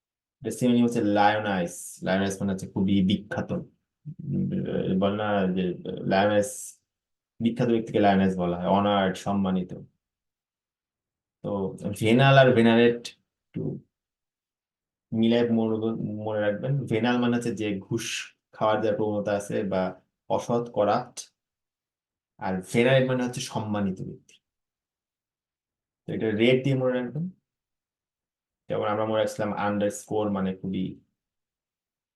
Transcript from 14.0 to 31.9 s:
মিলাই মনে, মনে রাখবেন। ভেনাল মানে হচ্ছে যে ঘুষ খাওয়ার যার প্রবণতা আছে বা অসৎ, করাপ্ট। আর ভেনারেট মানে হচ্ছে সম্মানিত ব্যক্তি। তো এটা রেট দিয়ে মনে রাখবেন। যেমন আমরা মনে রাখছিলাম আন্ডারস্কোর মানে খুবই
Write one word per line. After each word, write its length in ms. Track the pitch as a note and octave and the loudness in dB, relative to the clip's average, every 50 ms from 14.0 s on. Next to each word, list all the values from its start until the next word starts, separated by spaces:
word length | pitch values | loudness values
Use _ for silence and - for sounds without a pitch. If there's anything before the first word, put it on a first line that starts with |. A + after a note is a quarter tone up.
| _ _ _ _ _ _ _ _ _ _ _ _ _ _ _ _ _ _ _ _ _ _ - | _ _ _ _ _ _ _ _ _ _ _ _ _ _ _ _ _ _ _ _ _ _ -2
মিলাই 360 | A2 A2+ A2+ A#2 A#2+ A#2+ A2+ | 0 2 4 4 4 4 2
মনে, 260 | A2+ A2+ A2+ A2 A2 G#2+ A2 A2+ A2+ - - G#2 G#2+ G#2+ G#2+ | 2 2 0 0 0 -2 -2 -2 -4 -4 -6 -8 -8 -8 -6
মনে 160 | G#2+ G#2+ G#2+ | -4 -4 -2
রাখবেন। 460 | G#2 G#2 G#2 G#2 B2+ C3+ C#3+ C#3 A2+ | 0 0 -2 -2 -2 -4 -2 -2 -2
ভেনাল 320 | F#2+ A2+ G#2+ A2+ B2 B2 B2 | -2 -2 0 2 2 2 2
মানে 180 | A#2+ A#2+ A#2+ | 2 0 0
হচ্ছে 200 | A#2+ - A#2+ G#2+ | 0 -2 -4 -4
যে 240 | G2 G#2+ G#2+ G2 F#2+ | -4 -4 -4 -4 -4
ঘুষ 260 | - - A#2 A2 - - - - - - - _ _ _ | -6 -6 -6 -6 -6 -6 -8 -8 -10 -12 -16 _ _ _
খাওয়ার 300 | - - A2 A2 G#2+ G#2 | -6 -2 0 0 2 2
যার 140 | A2 G#2+ G#2 | 0 0 0
প্রবণতা 360 | G#2+ A2 G#2+ G#2 G#2 F#2+ G#2 | 0 -2 -2 -2 -2 -2 -2
আছে 320 | G#2 G2+ - - A2+ A2 G#2 | -2 -2 -2 -4 -4 -4 -4
বা 380 | F#2+ F#2+ F#2+ F#2 F2+ - - _ _ _ _ _ - | -2 -2 -2 -2 -2 -4 -8 _ _ _ _ _ -4
অসৎ, 420 | A2+ G#2 - - A#2+ A#2+ A#2+ - | -4 -4 -2 -2 -2 -2 -2 -2
করাপ্ট। 460 | - G#2+ G#2 G#2 A2 A#2+ - - - - - - _ _ _ _ _ _ _ _ _ _ _ _ _ _ _ _ _ _ _ _ _ - | -2 0 2 2 2 0 -2 -6 -12 -16 -18 -18 _ _ _ _ _ _ _ _ _ _ _ _ _ _ _ _ _ _ _ _ _ -10
আর 240 | - F#2+ F#2+ F#2 - - - | -6 -6 -4 -6 -6 -2 0
ভেনারেট 340 | A#2 A#2+ C3 C3+ C3 B2+ B2+ | 2 4 4 4 4 4 2
মানে 160 | C3 B2+ B2 | 0 -2 -2
হচ্ছে 180 | B2 - - | -4 -6 -6
সম্মানিত 600 | - - - A2+ G#2+ G#2+ G#2 G2+ G2+ G2 F#2 - | -8 -6 -6 -6 -6 -4 -4 -2 -2 -2 -4 -6
ব্যক্তি। 340 | F#2+ F#2+ F#2 - _ _ _ _ _ _ _ _ _ _ _ _ _ _ _ _ _ _ _ _ _ _ _ _ _ _ _ _ _ _ _ _ _ _ _ _ _ - | -8 -12 -14 -16 _ _ _ _ _ _ _ _ _ _ _ _ _ _ _ _ _ _ _ _ _ _ _ _ _ _ _ _ _ _ _ _ _ _ _ _ _ -10
তো 60 | G#2+ | -6
এটা 180 | G2 A2+ A2 | -4 -2 -2
রেট 320 | G#2+ G#2 A2+ B2+ C3 B2+ - | 0 2 4 4 4 4 2
দিয়ে 120 | C#3 C3 | 0 0
মনে 260 | B2+ B2+ B2+ B2 B2 | 0 0 0 0 -2
রাখবেন। 280 | B2 A#2+ A#2+ D3+ E3+ F#3 - _ _ _ _ _ _ _ _ _ _ _ _ _ _ _ _ _ _ _ _ _ _ _ _ _ _ - | -4 -6 -6 -6 -8 -8 -10 _ _ _ _ _ _ _ _ _ _ _ _ _ _ _ _ _ _ _ _ _ _ _ _ _ _ -6
যেমন 180 | G#2+ G#2 G#2+ G#2+ | -4 -4 -2 -2
আমরা 180 | G#2 G#2+ A2 | -2 -2 -2
মনে 140 | A2 A2 A2 | 0 0 0
রাখছিলাম 340 | G#2+ G#2 - - G#2+ G#2 F#2+ | 0 0 -2 -4 -4 -4 -4
আন্ডারস্কোর 760 | - G2+ G#2 G#2 G2+ G#2 G#2 G2+ - - - G#2+ G#2+ G#2+ G#2 | -2 -2 -2 0 0 -2 -2 -2 -6 -8 -6 -4 -2 -2 -2
মানে 260 | G2 F#2+ F#2 F#2 F#2 | -2 -2 -2 -4 -4
খুবই 440 | - - F#2+ F#2+ F#2+ F#2+ - - - - _ _ _ _ _ _ _ _ _ _ _ _ _ _ _ _ _ | -6 -6 -6 -4 -4 -4 -6 -8 -12 -18 _ _ _ _ _ _ _ _ _ _ _ _ _ _ _ _ _